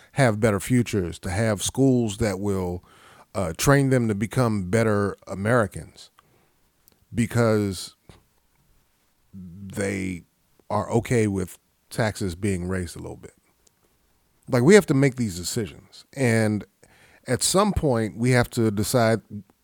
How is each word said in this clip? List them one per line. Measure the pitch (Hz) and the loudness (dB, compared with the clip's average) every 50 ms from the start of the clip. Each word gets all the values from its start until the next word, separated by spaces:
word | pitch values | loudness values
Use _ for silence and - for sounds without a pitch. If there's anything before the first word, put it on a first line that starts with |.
| - _ - | -20 _ -2
have | - 139 120 107 107 | 2 2 2 4 2
better | 107 117 101 98 | 2 2 2 0
futures, | - - 127 123 117 - - 104 90 82 85 - | 0 0 2 2 2 2 0 -2 -2 -4 -6 -10
to | - 98 | -10 -6
have | 87 98 113 113 107 92 | -4 -2 0 0 -2 -2
schools | - - - - 135 135 127 123 117 110 98 101 | -4 -4 0 2 2 4 4 2 2 0 -2 -2
that | 120 107 95 92 | -2 -2 -2 -2
will, | 101 104 98 95 92 90 87 90 - _ - - - - - - - _ - | -2 -2 -2 -2 -2 -4 -6 -8 -10 _ -20 -20 -20 -20 -20 -20 -20 _ -6
uh, | 107 95 82 82 - | -4 -4 -4 -4 0
train | - 143 139 139 139 135 | 2 4 4 4 4 2
them | 127 131 120 110 | 2 2 2 0
to | 107 | -2
become | 98 110 104 - 131 127 117 107 104 92 87 | -2 -4 -2 0 0 0 0 0 -2 -2 0
better | 92 113 113 110 104 101 101 98 - - _ - | 0 2 2 2 2 2 0 -2 -4 -6 _ -12
Americans | 98 92 98 107 120 123 110 95 - - 80 - - - - - _ _ _ _ _ _ _ _ _ _ _ _ _ _ _ _ _ _ _ _ - | -8 -4 -2 0 2 2 2 0 -4 -10 -16 -18 -20 -20 -20 -20 _ _ _ _ _ _ _ _ _ _ _ _ _ _ _ _ _ _ _ _ -4
because | 98 117 107 - 117 120 113 110 107 104 101 95 90 - - - _ _ - - - _ _ _ _ _ _ _ _ _ _ _ _ _ _ _ _ _ _ _ _ _ _ - | -2 -2 0 2 2 2 4 4 2 2 0 -2 -6 -8 -12 -16 _ _ -20 -20 -20 _ _ _ _ _ _ _ _ _ _ _ _ _ _ _ _ _ _ _ _ _ _ -20
they | 98 90 90 85 95 101 98 - - 101 98 101 98 92 92 92 85 - _ _ _ _ _ _ _ _ - | -18 -18 -18 -16 -16 -16 -10 -8 -6 -4 -4 -4 -4 -4 -6 -6 -8 -12 _ _ _ _ _ _ _ _ -4
are | - 107 101 - | -4 -4 -2 0
okay | - 117 113 - 127 120 110 107 | 0 -2 0 2 2 2 2 2
with | 98 95 92 90 - - _ _ _ _ _ _ | 0 -2 -4 -6 -8 -16 _ _ _ _ _ _
taxes | - - 117 107 95 - 107 95 85 | -4 -2 -2 -2 -2 -4 -4 -6 -4
being | 87 98 104 98 90 87 90 | -4 -2 -2 -2 -2 -4 -4
raised | 95 92 90 82 - | -4 -4 -6 -8 -10
a | - | -12
little | 85 82 - - | -14 -14 -14 -16
bit? | - - - _ _ _ _ _ _ _ _ _ _ _ _ _ _ _ _ _ _ _ _ _ _ - | -18 -20 -20 _ _ _ _ _ _ _ _ _ _ _ _ _ _ _ _ _ _ _ _ _ _ -4
Like, | 123 127 120 | 0 2 6
we | 143 208 | 8 8
have | 208 - - | 8 6 4
to | 151 | 2
make | 135 139 143 127 | 2 2 2 0
these | 127 120 107 85 87 | -2 -4 -4 -6 -6
decisions. | 87 85 - 123 110 80 71 73 - - - - - _ - | -8 -8 -6 -6 -6 -6 -8 -14 -20 -20 -20 -20 -20 _ -6
And | 143 135 120 113 113 113 107 107 104 - - _ _ _ _ _ _ _ _ _ _ _ - | -2 0 2 2 2 2 2 0 -2 -4 -8 _ _ _ _ _ _ _ _ _ _ _ -6
at | 127 - - | -4 -2 -2
some | - - 185 208 208 | 0 2 2 2 2
point, | 185 - - 151 127 113 113 104 - - | 0 0 0 0 2 0 0 -2 -4 -2
we | 113 127 | 0 2
have | 127 123 120 - | 4 4 2 2
to | - - 113 110 | 0 0 0 0
decide, | 104 101 107 - - 127 117 110 113 110 - _ 107 104 - _ _ _ | 0 0 -2 0 2 2 4 4 2 0 -2 _ -14 -16 -16 _ _ _